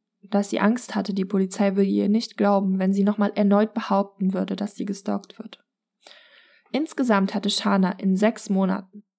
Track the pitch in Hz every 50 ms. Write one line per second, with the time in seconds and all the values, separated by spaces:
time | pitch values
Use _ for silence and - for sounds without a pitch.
0 | _ _ _ _ - - - 202 202 - - - - 208 240 247 - - - 208
1 | 190 208 190 196 185 185 - 190 190 185 - - 208 196 190 202 196 196 202 202
2 | 202 196 208 226 233 - - - 208 202 202 196 196 190 190 190 190 190 196 202
3 | 196 208 208 - 208 202 - - 208 202 202 202 214 214 - 233 - - 196 196
4 | 202 196 - - 190 190 190 180 190 185 196 185 202 208 - - - 202 196 -
5 | - 214 202 196 202 - - - - 214 - - _ _ _ _ _ _ _ _
6 | _ - - - - _ _ - _ _ _ _ _ _ - 254 320 320 - -
7 | 269 240 214 196 190 196 - 202 196 202 - - - 202 202 196 185 180 185 -
8 | - 190 190 190 202 220 240 - - - 196 190 190 185 190 208 190 - - 208
9 | - _ _